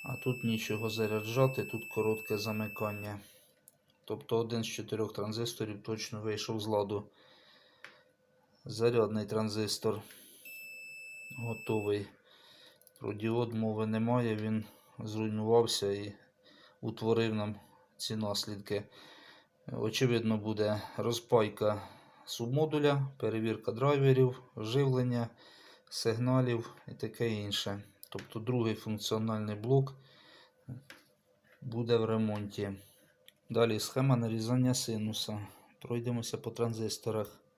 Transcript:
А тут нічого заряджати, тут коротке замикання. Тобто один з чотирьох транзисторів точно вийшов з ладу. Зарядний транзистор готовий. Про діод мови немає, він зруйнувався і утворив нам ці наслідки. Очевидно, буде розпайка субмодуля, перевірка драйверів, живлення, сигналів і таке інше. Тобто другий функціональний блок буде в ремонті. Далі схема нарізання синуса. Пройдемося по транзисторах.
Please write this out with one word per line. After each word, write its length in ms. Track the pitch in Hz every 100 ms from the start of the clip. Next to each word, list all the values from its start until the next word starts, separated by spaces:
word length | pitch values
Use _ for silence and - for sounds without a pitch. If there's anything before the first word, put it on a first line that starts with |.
А 120 | - 127
тут 280 | 131 120
нічого 460 | 113 110 - 107 110
заряджати, 720 | 107 107 107 107 120 131 -
тут 240 | 101 113 -
коротке 500 | - 110 110 - 107
замикання. 800 | 110 107 107 - 107 104 104 104 - - _ _ - _ _ _
Тобто 340 | - 107 - 113
один 240 | 113 117
з 40 | 110
чотирьох 460 | - 107 110 110
транзисторів 720 | - 104 110 117 - 107 101
точно 400 | - 110 - 107
вийшов 380 | 110 104 - 113
з 60 | 104
ладу. 420 | 107 101 104 101 _ - - - - _ _ - - _ _ _ _ _ _
Зарядний 640 | - 107 117 120 104 107 101
транзистор 760 | 110 110 104 104 - 110 101 - - - - - - - - - - - - - 123
готовий. 680 | 117 110 - 110 104 104 101 - _ - - - - _ - _
Про 140 | 113
діод 400 | 107 110 117 117
мови 320 | 110 110 107 110
немає, 500 | 110 113 123 117 107
він 280 | 107 110 110 - _ -
зруйнувався 960 | 110 110 110 107 110 117 117 - 101
і 220 | 101 101 - - _ - - - _
утворив 540 | 117 110 113 113 113
нам 220 | 107 104 104 - - _ _
ці 200 | - 110
наслідки. 680 | 104 101 - 101 101 104 104 - - - - - _ _ -
Очевидно, 680 | 117 110 - 131 117 110 107
буде 440 | 104 104 107 107 - -
розпайка 920 | 113 117 - 120 104 - 107 104 - - - -
субмодуля, 840 | - - 120 139 156 151 147 143 135 -
перевірка 560 | 110 110 110 107 -
драйверів, 680 | 110 139 143 139 131 127 127 - -
живлення, 720 | 110 127 139 127 123 120 117 - - - - - _
сигналів 840 | - 113 110 123 131 123 117 117 - -
і 60 |
таке 360 | - 110 - 117
інше. 520 | 107 104 98 107 98 107 _ -
Тобто 320 | - - 110
другий 340 | 110 123 113
функціональний 840 | 107 110 107 - 110 113 110 107 104
блок 380 | 113 135 135 - - - - - - _ - 127 - - _ _ _ _ _ _
буде 360 | 127 117 120 117
в 80 |
ремонті. 680 | 110 110 110 104 104 - 101 95 - _ _ _ - _ _
Далі 300 | 113 117 107
схема 360 | - 131 135 123
нарізання 580 | 117 113 110 127 127
синуса. 720 | 123 - 110 107 107 - 107 104 - - _
Пройдемося 580 | - 120 120 120 113 110
по 120 | 117
транзисторах. 880 | 113 117 110 110 - 117 107 104 - _